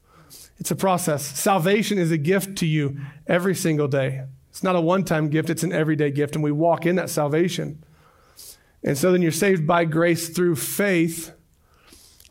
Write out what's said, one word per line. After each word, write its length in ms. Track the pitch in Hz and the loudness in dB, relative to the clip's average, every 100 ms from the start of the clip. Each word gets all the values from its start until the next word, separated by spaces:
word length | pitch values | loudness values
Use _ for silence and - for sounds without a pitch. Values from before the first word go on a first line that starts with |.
| _ - - - - - | _ -20 -20 -20 -20 -12
It's 120 | - | -6
a 60 | 180 | 0
process. 480 | 190 180 170 139 | 2 2 0 -2
Salvation 760 | - - 208 190 175 214 202 202 | -4 -2 2 2 4 2 2 0
is 120 | 165 | 0
a 80 | 165 | 0
gift 400 | 143 196 196 196 | 0 0 -2 -4
to 80 | 165 | -2
you 320 | 151 139 135 - - - | 0 -2 -6 -12 -12 -2
every 280 | 175 190 | 0 0
single 340 | 175 165 151 143 | 0 0 0 0
day. 360 | 135 135 135 135 - _ | 0 -2 -4 -12 -18 _
It's 120 | - | -4
not 140 | 190 180 | 0 2
a 40 | |
one-time 480 | 165 190 170 160 156 | 2 2 2 0 0
gift, 220 | 156 156 | 0 -2
it's 120 | 156 | -2
an 100 | 165 | -2
everyday 380 | 170 156 151 147 | 0 0 0 0
gift, 240 | 139 143 | 0 -2
and 100 | 156 | -2
we 80 | 147 | -2
walk 320 | 147 170 160 | 2 2 2
in 120 | 160 185 | 2 0
that 140 | 147 | -2
salvation. 720 | 156 147 156 180 170 147 - - _ _ _ _ - - - _ - | -2 0 2 0 -2 -8 -10 -20 _ _ _ _ -20 -20 -20 _ -8
And 140 | - 139 | -4 0
so 160 | 180 | 2
then 100 | 180 | 4
you're 100 | 165 | 2
saved 340 | 156 202 185 151 | 2 2 2 2
by 180 | 170 170 | 2 2
grace 420 | 156 175 165 - | 2 2 0 -2
through 280 | 175 175 147 | 0 0 0
faith, 760 | - - 202 175 165 165 - - _ _ _ _ _ - - _ - | -4 -2 0 2 0 -2 -12 -18 _ _ _ _ _ -20 -20 _ -8